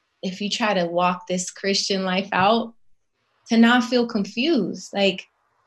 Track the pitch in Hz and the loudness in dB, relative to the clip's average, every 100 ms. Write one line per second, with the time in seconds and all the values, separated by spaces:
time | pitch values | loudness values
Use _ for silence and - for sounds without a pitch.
0 | _ _ 196 185 208 - 214 190 170 175 | _ _ -10 -6 -6 -2 0 0 0 0
1 | 180 180 - 180 - - 196 196 - 196 | 0 0 -4 -6 -6 -6 -2 -2 -2 -2
2 | 185 185 190 185 196 233 233 - - _ | -2 -2 -2 2 2 2 -2 -12 -20 _
3 | _ _ _ _ - 226 233 247 233 247 | _ _ _ _ 0 4 6 6 2 0
4 | 233 220 190 233 302 269 170 185 - 202 | 0 -2 -4 -2 0 0 -2 -6 -8 0
5 | 196 185 - _ _ _ | 0 -2 -10 _ _ _